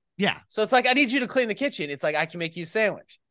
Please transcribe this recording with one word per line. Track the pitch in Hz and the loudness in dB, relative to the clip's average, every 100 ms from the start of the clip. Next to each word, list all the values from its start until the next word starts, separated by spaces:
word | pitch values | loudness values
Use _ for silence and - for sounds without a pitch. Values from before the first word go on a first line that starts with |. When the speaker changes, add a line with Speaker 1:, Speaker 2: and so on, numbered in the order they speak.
| _ - | _ -4
Speaker 1:
yeah. | 190 - - | -2 -2 -6
Speaker 2:
So | - | -4
it's | 214 | 2
like, | 254 247 | 4 4
"I | |
need | 254 269 | 4 2
you | 269 | 0
to | 247 | 0
clean | 262 233 | 0 0
the | 185 | 0
kitchen." | 277 - 147 | -4 -4 -8
It's | 143 | -4
like, | 160 151 | -2 0
"I | 165 | -2
can | 175 | -4
make | 160 170 | -6 -6
you | |
a | 165 | -4
sandwich." | 220 214 143 - - _ | 0 0 -2 -12 -20 _